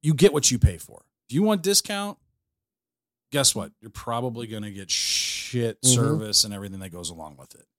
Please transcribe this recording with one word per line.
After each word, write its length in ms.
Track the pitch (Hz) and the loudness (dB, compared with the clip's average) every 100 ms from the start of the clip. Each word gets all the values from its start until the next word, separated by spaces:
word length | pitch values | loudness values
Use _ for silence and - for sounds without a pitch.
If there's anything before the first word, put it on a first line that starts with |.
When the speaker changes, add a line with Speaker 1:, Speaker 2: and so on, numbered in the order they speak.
Speaker 1:
you 100 | 147 | 2
get 200 | 147 190 | 6 6
what 160 | 147 - | 6 2
you 80 | 123 | 4
pay 180 | - 85 | 4 2
for. 260 | - - _ _ _ | -14 -20 _ _ _
Do 40 | 131 | 0
you 60 | |
want 200 | 208 208 | 2 2
discount? 560 | 175 202 - 202 208 196 _ _ _ _ _ _ _ _ _ _ _ | 2 0 0 -6 -6 -12 _ _ _ _ _ _ _ _ _ _ _
Guess 220 | 143 131 | 2 2
what? 180 | 110 87 _ | 2 -8 _
You're 100 | 113 | -18
probably 560 | - - 117 127 117 117 | -12 -6 -4 -4 -6 -10
gonna 240 | 107 104 | -8 -10
get 200 | 98 95 | -10 -4
shit 920 | - - - - - - 123 117 - | -2 0 -2 -2 -6 -6 -2 -2 0
Speaker 2:
Mm-hmm. 120 | 131 | 2
Speaker 1:
service 480 | 123 117 156 107 101 | 4 2 0 0 0
and 80 | 107 | 0
everything 280 | 101 101 95 | -4 -10 -12
that 100 | 95 | -12
goes 200 | 87 85 | -12 -12
along 260 | 82 78 69 | -12 -16 -18
with 160 | 65 | -20
it. 100 | - _ | -20 _